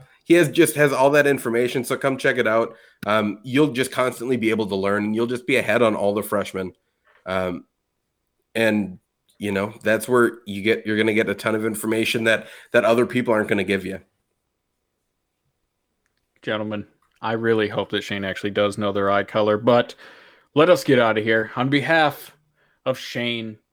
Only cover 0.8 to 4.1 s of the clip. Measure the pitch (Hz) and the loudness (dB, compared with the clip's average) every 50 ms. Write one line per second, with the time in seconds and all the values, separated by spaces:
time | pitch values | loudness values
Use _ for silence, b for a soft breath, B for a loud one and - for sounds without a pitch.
0.8 | 151 143 135 123 131 143 147 147 143 143 139 143 - 120 113 117 123 123 - 135 | 2 2 4 4 4 4 4 4 4 4 2 0 0 -2 0 0 0 0 -2 -4
1.8 | 123 - 139 135 - 139 135 131 - 139 131 123 117 110 110 113 117 113 B B | -2 -2 -4 -2 0 -2 -2 0 0 0 0 0 0 2 2 2 0 0 B B
2.8 | B B B B - 101 104 110 107 104 98 - - 135 120 139 151 143 120 123 | B B B B -4 -2 0 0 0 -2 -4 -8 -10 -2 0 2 2 2 0 -2
3.8 | 131 - - - 127 127 | -4 -4 -2 -2 -2 -2